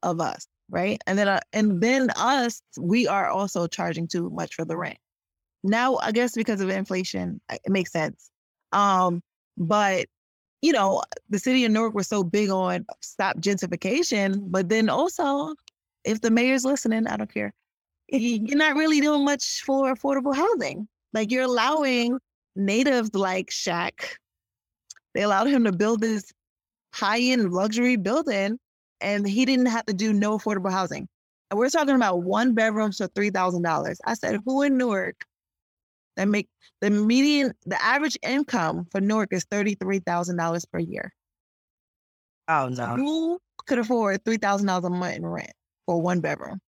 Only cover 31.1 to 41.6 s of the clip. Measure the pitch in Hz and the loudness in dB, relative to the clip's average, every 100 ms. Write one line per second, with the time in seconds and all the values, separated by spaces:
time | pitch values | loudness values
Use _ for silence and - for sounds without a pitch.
31.1 | _ _ _ - 202 254 330 285 262 214 | _ _ _ -6 0 2 2 4 4 4
32.1 | 180 175 208 254 226 220 214 214 190 190 | 2 0 2 2 2 2 2 -2 -2 -4
33.1 | - 208 190 185 180 175 151 160 175 - | -2 0 0 0 0 0 0 -2 -6 -6
34.1 | 226 - 208 214 269 285 254 247 196 180 | -4 -2 -2 -2 0 2 2 0 -2 -4
35.1 | - - _ _ _ _ _ _ _ _ | -8 -16 _ _ _ _ _ _ _ _
36.1 | - 101 104 - _ _ _ 208 208 214 | -4 0 0 -4 _ _ _ 0 2 4
37.1 | 247 285 294 262 - - 190 214 269 302 | 4 4 4 0 -2 -6 -2 0 2 0
38.1 | - - 269 294 226 165 170 175 196 196 | -4 -4 -2 0 0 -2 -2 -4 -2 0
39.1 | 220 202 185 - 202 208 202 185 196 180 | 0 -2 -4 -4 -2 -2 -2 -2 -4 -2
40.1 | 175 175 175 165 170 - 175 170 - - | -4 -2 -2 -2 -2 -4 -6 -6 -8 -10
41.1 | - _ _ _ _ | -16 _ _ _ _